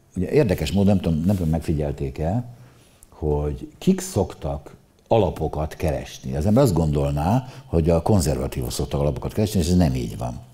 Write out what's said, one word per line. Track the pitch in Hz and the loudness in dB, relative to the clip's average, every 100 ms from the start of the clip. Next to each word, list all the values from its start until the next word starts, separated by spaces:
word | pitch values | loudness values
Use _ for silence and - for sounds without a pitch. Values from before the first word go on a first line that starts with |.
| _ 92 | _ -6
ugye | 90 | 0
érdekes | 147 117 90 76 | 2 2 2 0
módon, | 98 98 | 2 4
nem | 95 | 4
tudom, | 85 78 85 | 2 0 2
nem | 95 | 0
tudom, | 80 | 0
megfigyelték-e, | 80 - 76 73 - 69 64 78 113 123 - - - _ _ - | 0 0 -2 -2 -4 -6 -4 -2 -2 -4 -12 -20 -20 _ _ -20
hogy | - 76 73 73 71 - - | -6 -2 -2 -2 -6 -10 -4
kik | - 190 | 0 0
szoktak | - 104 - - 73 73 - - _ _ - | 0 -2 -2 -4 -8 -8 -10 -20 _ _ 0
alapokat | 113 90 76 78 73 78 - | 2 2 0 -4 -4 -6 -4
keresni. | 82 65 - - 67 67 | -4 -4 -6 -12 -6 -2
Az | 90 | 2
ember | 110 | 4
azt | 139 | 4
gondolná, | 82 80 73 71 71 80 127 127 - - | 4 2 0 0 0 0 0 -2 -12 -2
hogy | 85 82 | 0 4
a | 82 | 2
konzervatívok | - 104 76 64 67 67 62 | 4 2 2 -2 -4 -6 -6
szoktak | - 71 71 | -6 -4 -2
alapokat | 71 67 - | -2 -2 -4
keresni, | - 107 95 | -2 0 0
és | 76 | 2
ez | 90 | 4
nem | 78 64 | 4 0
így | 57 - | -4 -6
van. | 60 - - | -8 -10 -16